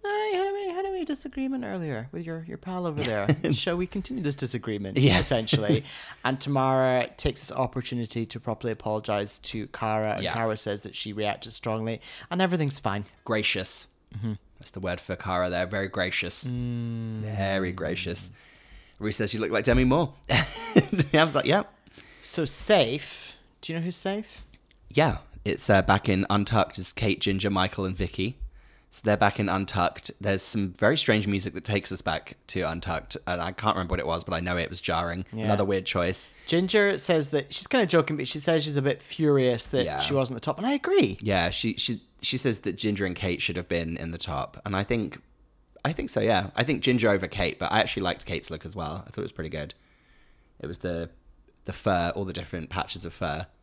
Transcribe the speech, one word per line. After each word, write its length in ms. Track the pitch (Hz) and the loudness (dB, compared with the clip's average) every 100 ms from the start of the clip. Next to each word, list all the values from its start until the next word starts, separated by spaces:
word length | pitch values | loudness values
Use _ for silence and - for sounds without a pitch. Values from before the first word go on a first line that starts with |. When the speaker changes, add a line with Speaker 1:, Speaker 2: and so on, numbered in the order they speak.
Speaker 1:
"No, 60 | 415 | -2
you 240 | 415 427 370 | -2 0 0
had 100 | 392 | 0
a, 120 | 403 392 | -2 -4
you 100 | 349 | -4
had 100 | 392 | -4
a 60 | |
wee 140 | 381 320 | -4 -4
disagreement 580 | 285 285 - 262 262 233 | -4 -6 -4 -4 -2 -4
earlier 420 | 190 160 117 127 | -4 -4 -4 -6
with 120 | 170 165 | -8 -8
your, 180 | 165 165 | -8 -8
your 100 | - | -10
pal 280 | - 185 175 | -6 -4 -2
over 160 | 147 | -2
there. 260 | 143 107 101 147 | 0 0 2 2
Speaker 2:
<laughs> 120 | 156 | 4
Speaker 1:
Shall 220 | 147 - 175 | 2 2 0
we 100 | 180 | -2
continue 340 | 202 - 254 | -4 -6 -4
this 120 | 151 143 | -2 -2
disagreement?" 640 | 127 123 113 104 98 92 | -2 -4 -4 -4 -2 4
Speaker 2:
Yeah. 220 | 131 90 | 6 6
Speaker 1:
Essentially. 640 | - 123 110 - 104 110 - | 4 2 2 2 4 2 0
Speaker 2:
<laughs> 40 | - - - | -14 -16 -4
Speaker 1:
And 160 | 127 135 | -2 0
Tamara 720 | 143 139 131 131 131 127 - - | 0 2 4 4 4 4 0 -2
takes 240 | 147 - - | -2 0 -2
this 40 | |
opportunity 760 | 127 127 131 123 123 113 120 113 | 0 -2 -2 -4 -4 -4 -4 -4
to 120 | 117 | -6
properly 320 | - 110 123 | -6 -4 -4
apologise 680 | 110 110 107 107 104 104 - | -4 -2 -2 0 -2 0 -4
to 260 | - 113 104 | -4 -6 -6
Cara. 440 | - 113 110 107 | -4 -2 0 0
And 100 | 101 | 0
Speaker 2:
Yeah. 100 | 95 | -2
Speaker 1:
Cara 220 | 113 113 107 | 0 -2 0
says 280 | - 101 | -2 -4
that 120 | 101 - | -6 -8
she 180 | 110 | -8
reacted 380 | 104 104 - 110 | -4 -4 -4 -4
strongly 480 | - 117 110 110 113 - - - | -4 -2 -2 -2 -6 -10 -16 -6
and 100 | 180 | 0
everything's 340 | 190 175 147 135 | 2 2 0 0
fine. 280 | - 101 101 - - | 0 -2 -4 -14 -2
Speaker 2:
Gracious. 600 | 110 107 98 92 - - _ _ 110 | 0 2 0 -2 -4 -8 _ _ -6
Speaker 1:
Mm-hmm. 180 | 110 104 _ _ | -4 -6 _ _
Speaker 2:
That's 100 | - | -12
the 100 | - | -6
word 200 | 92 87 | -4 -4
for 140 | - 90 | -6 -8
Cara 340 | 95 90 90 | -2 0 2
there. 160 | 87 90 | 0 -2
Very 220 | 98 98 | -2 -4
gracious. 560 | 95 90 - 87 - 131 | -2 -2 -2 -2 -2 -2
Speaker 1:
Mm. 760 | 123 120 120 117 113 113 110 | -4 -4 -4 -4 -4 -6 -6
Speaker 2:
Very 500 | 107 104 98 98 92 | -4 -2 0 2 0
gracious. 580 | 90 78 87 87 85 - - - - - - - - | -2 -4 -2 -4 -4 -6 -12 -20 -20 -20 -20 -20 -6
Rue 120 | 107 | -2
says, 220 | - 107 | 0 0
"You 60 | 107 | 0
look 100 | 101 | 0
like 140 | 104 | 2
Demi 200 | 110 123 | 4 6
Moore." 300 | 127 143 147 - | 6 4 2 -4
<laughs> 80 | - | 0
I 960 | 147 160 - - - - 190 143 156 | 2 2 -4 2 4 4 0 4 6
was 100 | 160 | 6
like, 120 | 143 127 | 4 4
"Yep." 280 | 180 - _ - - - - | 2 2 _ -20 -20 -20 -12
Speaker 1:
So 240 | - - 147 | -6 -2 0
safe. 920 | - - 208 117 143 - - - - _ _ | 2 6 6 6 0 -4 -8 -10 -14 _ _
Do 120 | - | -6
you 60 | 165 | -4
know 40 | 165 | -2
who's 120 | 175 | -2
safe? 460 | 190 202 220 - - - _ _ - | -2 -2 -6 -14 -20 -20 _ _ -2
Speaker 2:
Yeah. 260 | - 151 90 - - | 4 4 2 -6 -8
It's, 280 | - - - | -4 -2 6
uh, 100 | 98 | 6
back 260 | 90 98 - | 6 4 4
in 200 | 95 98 | 2 2
Untucked 480 | 101 101 110 92 - | 2 2 2 2 0
is 160 | 90 | -6
Kate, 260 | - 110 95 | -2 0 2
Ginger, 300 | - 95 101 | 2 0 2
Michael, 360 | 98 92 - 95 | 2 0 0 -4
and 100 | 92 | -2
Vicky. 400 | 92 - 95 - - - - - _ | -4 -2 -4 -4 -12 -14 -20 -20 _
So 100 | - 110 | -4 0
they're 120 | 104 | 4
back 220 | 101 - | 4 2
in 80 | 101 | 0
Untucked. 640 | 95 98 - 87 - - - | 0 0 2 0 0 -10 -4
There's 220 | 101 98 | -2 0
some 280 | - 113 98 | 0 -2 -2
very 240 | - 107 156 | 2 2 4
strange 280 | - 110 101 | 4 2 2
music 280 | 101 - 90 | 0 -2 -6
that 80 | |
takes 280 | - 104 - | -2 -2 -2
us 100 | 95 | -4
back 320 | - 80 - - - | -2 -4 -6 -20 -6
to 140 | 95 | -2
Untucked. 560 | 82 85 87 80 - - - | -2 -2 -4 -4 -4 -8 -4
And 160 | 87 | -4
I 120 | 85 | -4
can't 220 | 92 107 95 | -2 0 0
remember 180 | 90 | -2
what 60 | 90 | -2
it 40 | - | -2
was, 180 | 82 | -2
but 120 | - 85 | -2 -2
I 40 | |
know 140 | 87 90 | 0 -2
it 120 | 82 | -2
was 120 | 90 | -4
jarring. 440 | - 85 87 87 95 | -2 0 0 -4 -8
Speaker 1:
Yeah. 120 | 110 104 | -4 0
Speaker 2:
Another 200 | 101 98 | 2 2
weird 200 | 98 92 | 0 0
choice. 420 | 95 87 95 - - - | 0 0 0 -6 -10 0
Speaker 1:
Ginger 520 | 165 185 214 202 196 | 0 4 4 4 2
says 300 | - 165 143 | 4 4 4
that, 200 | 147 139 | 0 -2
she's 120 | - - | -4 0
kinda 200 | 262 190 | 2 4
joking, 300 | 165 143 151 | 4 4 -2
but 100 | 135 | -4
she 100 | 151 | -2
says 260 | 143 160 151 | 2 2 2
she's 100 | 143 | 0
a 40 | |
bit 180 | 135 139 | 0 -2
furious 640 | - - 156 143 127 120 - | -6 0 4 6 6 2 0
that 180 | 131 117 | 2 0
Speaker 2:
Yeah. 140 | 71 | 0
Speaker 1:
she 140 | - | 0
wasn't 220 | 139 127 120 | 2 0 -2
the 60 | - | -4
top. 120 | - | -2
And 80 | 220 | 0
I 60 | |
agree. 440 | 285 - 392 113 92 | 0 2 4 4 2
Speaker 2:
Yeah, 280 | 101 95 85 | 2 2 2
she, 240 | - 113 - | 0 -2 0
she, 240 | - 113 - _ | -2 -2 -8 _
she 160 | - 127 | -2 0
says 220 | 131 107 | 2 0
that 140 | 104 92 | -2 -2
Ginger 280 | 110 101 98 | -2 0 -2
and 100 | 87 | -2
Kate 260 | 98 87 | -2 0
should 140 | - 87 | -2 -2
have 120 | 90 | -2
been 280 | 87 82 85 | -2 -2 -4
in 140 | 82 | -6
the 60 | 82 | -6
top. 420 | - 73 - - - | -4 -4 -4 -8 -4
And 100 | 95 | -2
I 80 | |
think, 360 | 101 120 101 - _ _ _ _ _ - | 0 0 -2 -6 _ _ _ _ _ -6
I 80 | - | -4
think 180 | 160 - | -4 -2
so, 80 | - | 0
yeah. 320 | 113 104 101 - | 4 4 2 -2
I 80 | |
think 200 | 123 151 | 0 2
Ginger 260 | - 123 113 | 2 4 4
over 180 | 101 92 | 4 0
Kate, 300 | - 87 - | -2 -2 0
but 140 | 85 | 0
I 80 | 107 | 2
actually 240 | - - | 2 0
liked 220 | 92 82 - | -2 -2 -4
Kate's 240 | 82 - | -6 -6
look 140 | 78 82 | -10 -10
as 100 | - | -8
well. 280 | 78 90 - | -6 -8 -10
I 20 | |
thought 100 | - | -10
it 20 | |
was 100 | 90 | -10
pretty 180 | - 80 | -8 -8
good. 240 | 76 76 - _ _ _ _ _ - _ _ | -6 -8 -12 _ _ _ _ _ -20 _ _
It 80 | 73 | -10
was 120 | - | -8
the, 300 | 90 85 82 - - - _ _ | -6 -6 -8 -12 -20 -20 _ _
the 100 | - | -12
fur, 380 | - - 90 85 85 | -4 0 2 0 -2
all 100 | 95 | -4
the 80 | |
different 360 | 85 76 87 76 | -6 -8 -8 -6
patches 360 | 87 - - 85 | -6 -4 -6 -8
of 80 | |
fur. 320 | - 87 76 98 _ | -6 -4 -4 -8 _